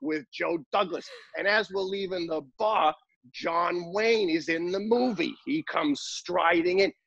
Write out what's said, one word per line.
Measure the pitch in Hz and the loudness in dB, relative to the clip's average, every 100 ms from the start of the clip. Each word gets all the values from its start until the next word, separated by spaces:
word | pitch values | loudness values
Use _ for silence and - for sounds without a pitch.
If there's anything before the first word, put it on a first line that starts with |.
with | 139 156 - | -4 -6 -6
Joe | - 170 170 135 | -6 -4 -4 -2
Douglas. | 202 196 175 - - - 160 | 0 0 -2 -10 -18 -18 -4
And | 175 | 2
as | 214 214 | 2 2
we're | 190 | -2
leaving | 190 196 196 180 165 | -4 -4 -4 -4 -4
the | 160 139 _ | -4 -6 _
bar, | 214 214 160 156 _ _ 123 | 0 4 2 2 _ _ -20
John | - 165 165 170 175 170 | -8 -2 0 0 -2 -4
Wayne | 185 220 226 196 | 0 2 4 2
is | 160 151 | 0 0
in | 165 175 | -2 0
the | 190 | -2
movie. | 208 233 254 196 165 113 - | 2 2 2 0 -2 -4 -4
He | 147 | -4
comes | 151 - 156 143 | -2 -2 0 0
striding | - - - 175 165 170 165 185 | -4 -10 -4 2 4 4 2 2
in. | 196 - | 2 0